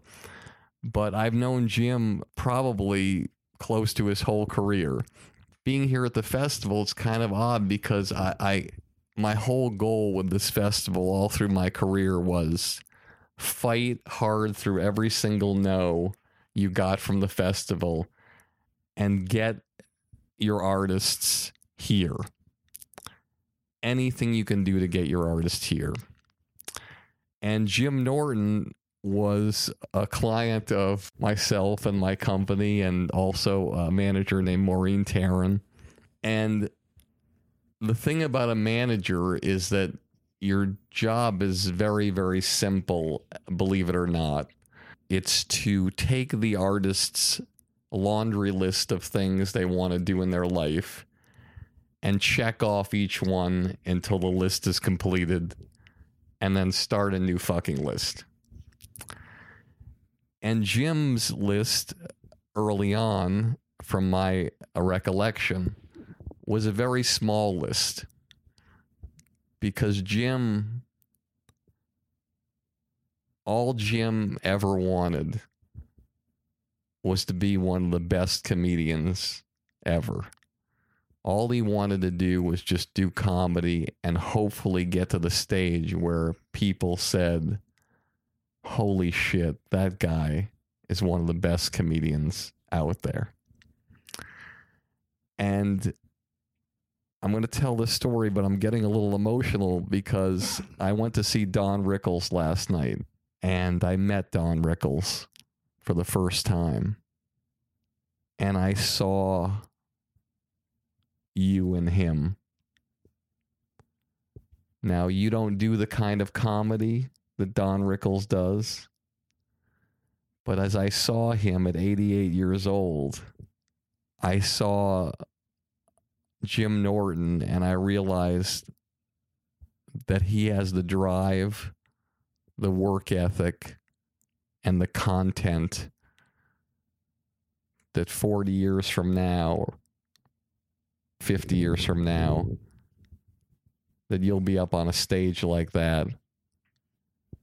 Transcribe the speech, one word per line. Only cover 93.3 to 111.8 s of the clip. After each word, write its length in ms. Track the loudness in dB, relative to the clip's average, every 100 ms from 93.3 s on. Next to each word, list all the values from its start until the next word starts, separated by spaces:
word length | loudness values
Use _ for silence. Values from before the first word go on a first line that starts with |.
| -10 _ _ _ _ _ -20 -18 -18 -18 -20 -20 -20 _ _ _ _ _ _ _ -4
And 560 | 0 2 2 0 -2 -4 _ _ _ _ _ _ _ _ _ _ _ _
I'm 80 | -2
gonna 140 | 0 -2
tell 300 | 0 0 0
this 180 | 0
story, 380 | -2 0 0 2
but 120 | 2
I'm 140 | 2 2
getting 260 | 0 2
a 60 | 2
little 240 | 2 2
emotional 680 | 2 0 0 0 0 0 0
because 800 | 0 -2 0 0 2 0 -2 -6 -10 -4
I 120 | -2
went 200 | 0 0
to 100 | 0
see 220 | 0 0 0
Don 380 | 0 0 0
Rickles 480 | 0 0 0 -2 0
last 400 | 0 2 0 0
night, 340 | -2 -2 -4 -8 _ _ _
and 400 | -2 0 0 0
I 120 | 2 2
met 360 | 2 0 -2
Don 320 | -2 0 2
Rickles 640 | 0 0 0 -2 -2 -6 -12 -20 _ _ _ _
for 140 | -4
the 100 | -2
first 440 | 0 0 0 0 0
time, 500 | 0 0 0 -2 -4 _ _ _ _ _ _ _ _ _ _ _ _ _ -4
and 180 | -2 0
I 160 | 0
saw 840 | 0 0 0 0 0 2 0 0 -4 -8 _ _ _ _ _ _ _ _ _ _ _ _ _ _ _ _ 0
you 400 | 2 2 2
and 160 | 0